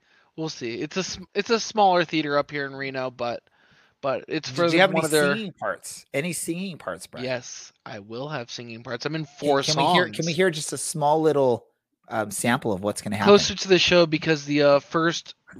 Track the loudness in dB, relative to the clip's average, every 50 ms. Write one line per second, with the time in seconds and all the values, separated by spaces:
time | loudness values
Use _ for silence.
0 | _ _ _ _ _ _ -12 -10 -10 -8 -8 -8 -8 -8 -6 -6 -8 -6 -4 -6
1 | -6 -6 -8 -12 -14 -10 -6 -6 -2 0 0 -2 -2 -2 0 2 4 4 4 4
2 | 2 0 0 -2 -2 0 0 0 -2 -2 -4 -8 -8 -8 -8 -8 -8 -6 -6 -4
3 | -6 -6 -6 -6 -6 -6 -6 -8 _ _ _ _ _ _ _ _ _ _ _ _
4 | -4 -2 -2 -2 -4 -4 -6 -6 -6 -6 -2 0 2 2 4 6 4 4 4 2
5 | 0 2 2 2 2 2 0 -2 -4 -8 -10 -8 -6 -6 -6 -6 -8 -16 -16 -16
6 | -14 _ -6 -4 -4 -4 -6 -6 -6 -6 -6 -6 -6 -10 -10 -12 -10 -10 -10 -10
7 | -12 -16 -12 -10 -8 -6 -6 -6 -8 -12 -18 -18 -18 -20 _ _ -16 -14 -14 -14
8 | -14 -12 -10 -10 -8 -8 -8 -8 -10 -10 -12 -14 -12 -14 -14 -14 -12 -10 -8 -6
9 | -6 -6 -6 -6 -8 -8 -10 -4 0 2 2 2 2 0 0 2 2 4 4 4
10 | 2 2 -2 -4 -4 -2 0 2 2 2 2 -2 -6 -8 -8 -8 -8 -6 -4 0
11 | 2 4 4 4 4 4 4 4 4 4 2 0 -2 _ _ _ _ _ _ _
12 | _ -6 -4 -4 -2 -2 -4 -2 0 2 0 2 0 -2 -2 -2 -2 -4 -4 -4
13 | -6 -6 -4 2 6 8 8 8 6 2 -4 -4 2 4 4 4 4 4 4 4
14 | 4 4 2 -2 0 0 -2 -2 0 -2 2 4 6 6 6 4 4 0 -2 0
15 | 0 0 -2 -2 -8 -14 -20 _ _ _ -20 -16